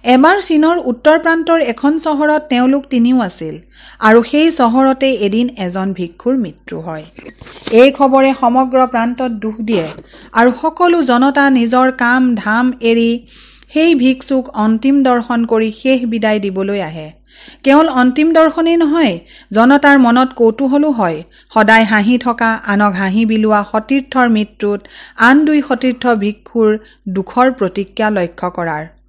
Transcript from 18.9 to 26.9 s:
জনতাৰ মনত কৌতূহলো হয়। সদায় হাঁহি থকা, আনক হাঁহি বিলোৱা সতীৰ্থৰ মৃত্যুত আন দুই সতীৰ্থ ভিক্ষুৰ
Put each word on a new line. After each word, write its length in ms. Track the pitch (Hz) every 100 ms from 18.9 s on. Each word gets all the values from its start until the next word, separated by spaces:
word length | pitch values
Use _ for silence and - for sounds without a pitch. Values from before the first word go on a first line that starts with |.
| 330 269 170 - - _
জনতাৰ 460 | 208 240 285 285 277
মনত 300 | 247 240 254 -
কৌতূহলো 540 | 226 220 269 285 302
হয়। 320 | 240 185 156 170 _ _
সদায় 300 | 220 214 220
হাঁহি 340 | 214 214 208 247
থকা, 420 | 240 233 226 220 -
আনক 280 | 202 208
হাঁহি 300 | 185 190 202
বিলোৱা 400 | 226 220 214 208 202
সতীৰ্থৰ 560 | 220 220 277 262 262 240
মৃত্যুত 520 | 214 214 _ 208 202 - - - -
আন 280 | 240 277
দুই 180 | 302 302 269
সতীৰ্থ 380 | 240 254 247 247
ভিক্ষুৰ 720 | 226 202 214 - 233 214 214 -